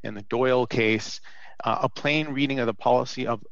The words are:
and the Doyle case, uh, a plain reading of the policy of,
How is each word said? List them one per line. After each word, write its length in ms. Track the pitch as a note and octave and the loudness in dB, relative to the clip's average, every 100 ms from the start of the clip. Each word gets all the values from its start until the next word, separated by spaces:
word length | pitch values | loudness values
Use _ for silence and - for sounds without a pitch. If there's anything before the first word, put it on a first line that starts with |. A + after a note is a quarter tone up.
and 140 | A2 G#2 | -8 -8
the 60 | |
Doyle 440 | G2+ A#2 C3 B2+ A#2 | -2 2 4 4 2
case, 540 | A#2+ A2 A2 - - - - - - | 2 4 2 -2 -10 -12 -14 -14 -4
uh, 160 | A2+ - | -2 0
a 60 | B2 | 0
plain 400 | - C#3+ D#3 D3+ | 0 0 0 0
reading 300 | C3+ C#3 C3+ | 0 0 2
of 80 | A#2 | 0
the 80 | |
policy 520 | G2+ B2 B2 B2+ B2+ A#2+ | 0 2 4 2 -4 -4
of, 160 | A2 - | -4 -6